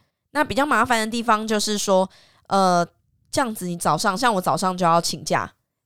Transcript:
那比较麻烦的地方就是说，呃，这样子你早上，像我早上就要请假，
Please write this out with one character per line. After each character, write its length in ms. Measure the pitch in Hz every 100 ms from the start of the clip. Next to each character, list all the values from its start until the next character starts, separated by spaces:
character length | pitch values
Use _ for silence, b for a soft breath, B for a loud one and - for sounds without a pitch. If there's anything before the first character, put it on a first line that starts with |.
| _ _ _
那 120 | -
比 120 | 302 233
较 100 | 294
麻 180 | 226
烦 160 | 240 233
的 80 | 220
地 140 | 233
方 260 | 226 214 220
就 120 | 214
是 180 | 214 208
说， 320 | - 190 190 b b b -
呃， 360 | 196 190 175 170 _ _ _ _
这 80 | -
样 140 | 254
子 140 | 220 180
你 100 | 170
早 180 | 175 160
上， 220 | 208 185
像 160 | 254
我 80 | 196
早 160 | 180 151
上 180 | 185 180
就 80 |
要 160 | 175 170
请 240 | 170 156
假， 300 | 143 156 92 _ _ _